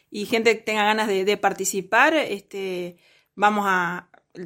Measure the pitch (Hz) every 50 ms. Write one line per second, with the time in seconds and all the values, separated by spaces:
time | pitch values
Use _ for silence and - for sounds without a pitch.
0 | _ _ - 208 202 - 233 226 220 233 214 220 - 220 214 214 208 214 214 214
1 | 214 214 196 190 190 202 208 202 - 196 190 - 190 - - 196 175 175 220 233
2 | 269 311 330 302 262 - 202 202 - _ - 196 196 190 180 175 175 175 180 _
3 | _ _ _ _ _ _ _ 190 202 208 214 208 202 196 190 185 175 170 175 180
4 | - _ _ _ _ _ - - 180